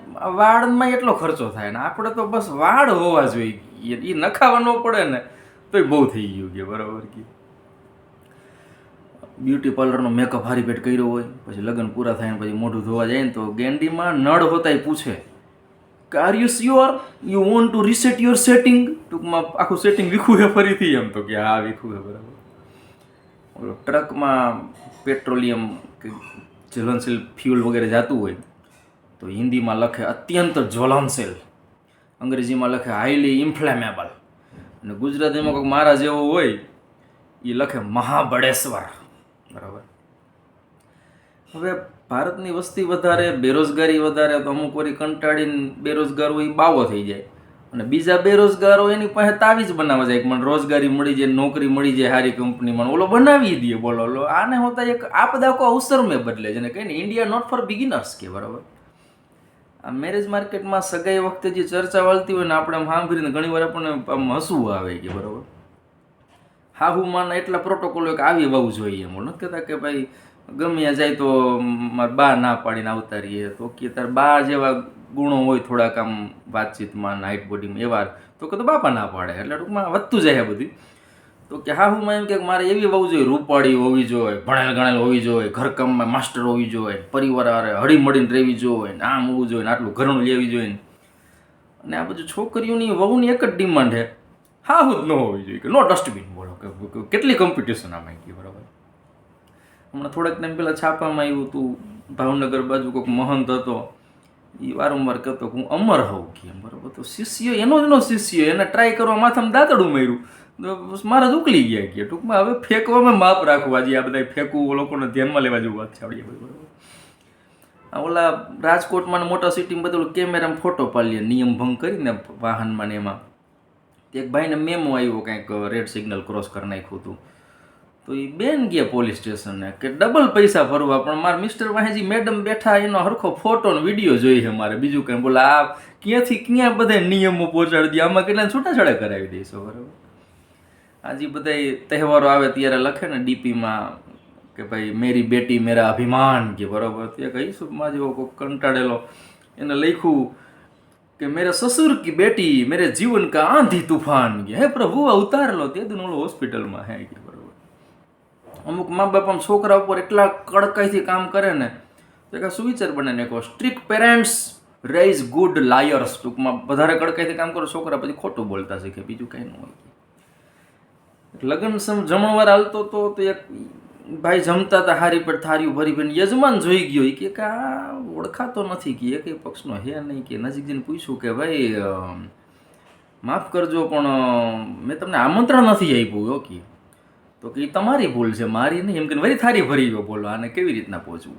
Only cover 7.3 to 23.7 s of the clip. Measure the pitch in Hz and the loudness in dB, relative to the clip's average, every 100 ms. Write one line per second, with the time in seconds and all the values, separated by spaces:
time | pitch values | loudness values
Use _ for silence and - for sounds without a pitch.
7.3 | - _ _ _ _ _ _ _ _ _ | -20 _ _ _ _ _ _ _ _ _
8.3 | _ - - - - _ _ - - - | _ -20 -20 -20 -20 _ _ -20 -20 -20
9.3 | - 131 139 135 131 131 123 123 117 123 | -8 -2 0 0 0 0 0 0 0 0
10.3 | 123 110 123 117 113 123 123 120 120 117 | -2 -2 -2 -2 -4 -2 0 0 -2 -6
11.3 | - - 101 107 117 110 107 117 110 113 | -12 -16 -10 -6 -4 -6 -4 -4 -2 -4
12.3 | 107 107 107 117 113 107 117 117 127 131 | -6 -6 -6 -4 -6 -4 -2 -2 -2 -2
13.3 | 113 107 107 127 147 160 165 175 147 135 | -4 -8 -4 -4 -2 -4 -2 -2 0 4
14.3 | 170 160 170 160 143 147 151 123 - - | 4 4 2 2 0 0 -4 -4 -10 -12
15.3 | - _ _ _ _ _ _ - 139 175 | -20 _ _ _ _ _ _ -8 -2 2
16.3 | 220 240 240 240 262 269 262 - - - | 2 2 0 4 6 6 2 -8 -14 -4
17.3 | 196 190 233 233 226 202 240 254 233 240 | 0 4 4 4 4 2 4 2 4 4
18.3 | 240 - 240 254 247 247 311 - 165 170 | 4 6 6 8 6 4 -2 -8 -8 -2
19.3 | 165 165 - - 190 208 202 180 202 - | -2 -2 -2 -2 0 2 2 2 2 6
20.3 | 196 202 202 202 196 175 131 110 104 104 | 8 8 6 4 4 2 2 0 -6 -6
21.3 | 107 107 110 107 107 113 101 98 110 110 | -2 0 0 -2 -8 -10 -12 -12 -16 -18
22.3 | 135 - - - - - _ _ _ _ | -20 -20 -20 -20 -20 -20 _ _ _ _
23.3 | _ _ - 104 | _ _ -14 -12